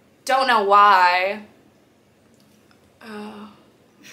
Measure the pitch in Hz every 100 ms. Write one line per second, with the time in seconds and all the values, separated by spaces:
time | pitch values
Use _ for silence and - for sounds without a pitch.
0 | _ _ - 262 254 226 196 202 208 190
1 | 180 180 190 214 - _ _ _ _ _
2 | _ _ _ _ _ _ _ _ _ _
3 | 226 208 208 214 208 - _ _ _ _
4 | -